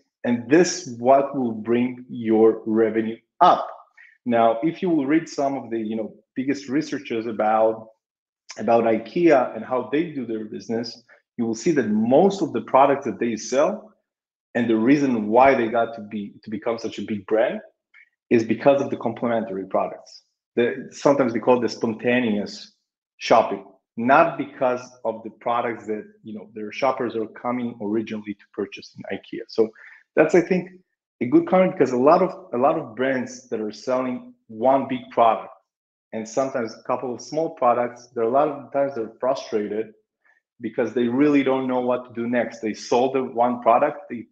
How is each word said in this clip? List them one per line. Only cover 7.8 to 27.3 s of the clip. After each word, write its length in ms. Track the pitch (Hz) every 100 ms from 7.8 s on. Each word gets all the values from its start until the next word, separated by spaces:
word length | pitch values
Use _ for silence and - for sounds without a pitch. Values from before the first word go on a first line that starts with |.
| - _ _ _ _ _ - -
about 260 | 110 117
ikea 720 | 113 110 - 180 170 135 123
and 100 | 110
how 260 | 110 127 120
they 200 | 147 170
do 120 | 139
their 220 | 117 110 107
business, 560 | 104 101 113 120 - _ _ _ -
you 80 |
will 100 | 113
see 180 | 110 180
that 160 | 147 110
most 500 | 107 117 139 196 190
of 140 | 147
the 80 | 117
products 420 | - 135 143 135
that 140 | 120 98
they 180 | 120 107
sell 540 | - 131 165 214 - _ _ _ _ _ _
and 140 | 117 117
the 80 | 110
reason 520 | 117 147 139 117 104
why 260 | 117 135
they 140 | 120 110
got 260 | 117 113
to 80 | -
be, 320 | 104 107 101 -
to 60 | 107
become 280 | 107 120 113
such 200 | 107 107
a 40 |
big 220 | 101 101
brand 340 | - 110 135 214 - _ _ _ _ _ -
is 160 | 120
because 380 | 110 110 143 139
of 80 | -
the 60 | -
complementary 680 | 117 110 120 113 101 95 95
products. 580 | 104 92 - - - _ _ _ 120
The, 340 | 120 98 -
sometimes 420 | - 151 139 120
they 60 | 117
call 200 | - 123
the 120 | 110
spontaneous 1040 | - 117 110 123 123 117 104 92 - - _ _ _ _ -
shopping, 480 | - 117 - 98 - _ _ -
not 400 | 120 147 165 151
because 460 | 131 - 127 120 - - 113
of 160 | 107
the 60 | 110 -
products 460 | 123 120 120 104 101
that, 180 | 107 101 _
you 120 | 110
know, 160 | 107 -
their 160 | 110 107
shoppers 460 | - 135 131 117 113
are 100 |
coming 500 | 107